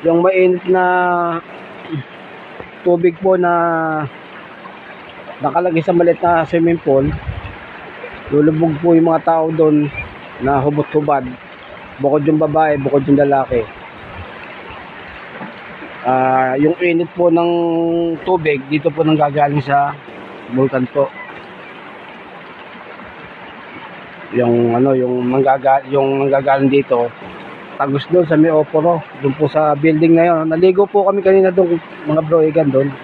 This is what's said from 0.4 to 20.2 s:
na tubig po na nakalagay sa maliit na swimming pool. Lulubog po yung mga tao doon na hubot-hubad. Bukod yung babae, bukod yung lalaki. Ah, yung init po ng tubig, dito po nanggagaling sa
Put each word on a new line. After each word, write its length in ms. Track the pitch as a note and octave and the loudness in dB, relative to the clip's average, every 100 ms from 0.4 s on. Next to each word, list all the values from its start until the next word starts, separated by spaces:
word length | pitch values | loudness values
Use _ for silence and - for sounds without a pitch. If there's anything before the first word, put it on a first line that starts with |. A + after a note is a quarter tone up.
| F#3 F3+ F3+ | 2 2 0
na 140 | F#3 F3+ F3+ F3+ F3 E3+ E3 - - - - - D#3 - - - - - - - - F3+ | 2 2 2 0 0 -2 -4 -8 -20 -18 -18 -10 -10 -10 -18 -20 -20 -20 -18 -18 -6 -2
tubig 320 | F3 F3 E3 | 2 2 0
po 160 | F#3+ | 0
na 160 | F#3 F3 F3 E3+ E3 D#3+ D#3 C#3+ - - - - - - - - - - - - - | 2 2 2 0 0 -2 -4 -6 -10 -20 -20 -20 -20 -20 -20 -20 -20 -20 -20 -18 -6
nakalagay 400 | C#3+ E3+ F3+ E3 | -2 0 0 0
sa 80 | D#3+ | 0
maliit 320 | F3 F3 E3 | 2 2 2
na 240 | E3+ E3+ D#3 | 2 2 2
swimming 320 | E3+ E3 E3 | 0 2 0
pool. 320 | - C3+ C#3+ - - - - - - - - - - - - | 2 2 2 -4 -8 -10 -12 -16 -18 -18 -18 -16 -16 -16 -2
Lulubog 480 | C#3+ D3+ D#3 E3 D3 | 2 2 2 0 0
po 160 | E3+ | 2
yung 160 | E3 E3 | 4 4
mga 160 | D#3+ E3+ | 2 2
tao 240 | E3 D#3+ | 0 0
doon 400 | E3 D#3 D3+ D3 A#2+ - - - - | 2 4 4 0 -4 -12 -14 -18 -6
na 240 | B2+ C#3 | 0 0
hubot-hubad. 640 | C#3 D3 C#3+ D3+ D3+ C#3+ B2+ B2+ - - - - - - | 0 -2 0 -2 0 -2 -2 -12 -18 -20 -20 -20 -20 -4
Bukod 240 | C#3 D3+ D3 | 0 0 2
yung 80 | D#3 | 2
babae, 400 | D#3 D3+ D#3 D3 | 2 2 2 0
bukod 240 | C3+ C#3 C3+ | 0 0 2
yung 80 | C#3+ | 2
lalaki. 480 | C#3 C#3 B2+ B2 G#2+ - - - - - - - - - - - - - - - - - - - - - - - A#2+ | 4 2 2 -2 -4 -10 -18 -18 -18 -16 -16 -16 -18 -18 -18 -18 -18 -18 -18 -18 -18 -14 -14 -16 -18 -16 -16 -8 -2
Ah, 480 | C3 C3 C3 C3 C3+ | 2 2 2 2 2
yung 160 | D3+ F3 | 2 2
init 320 | F3 E3 E3+ F3+ | 0 0 -2 0
po 80 | F3 | 2
ng 240 | E3+ E3+ E3+ E3+ E3 E3+ E3+ E3+ D#3 | 4 2 0 0 0 0 0 -2 -4
tubig, 400 | F3 F#3 D#3 C#3+ C3+ | -2 0 0 -2 -2
dito 240 | D3+ D#3+ | -2 -2
po 80 | D3 | 0
nanggagaling 560 | D#3+ D#3 D3 C#3+ C#3+ D3 | 2 4 2 2 0 0
sa 400 | C#3 C#3+ C#3+ D3 - - | 0 0 0 -4 -14 -18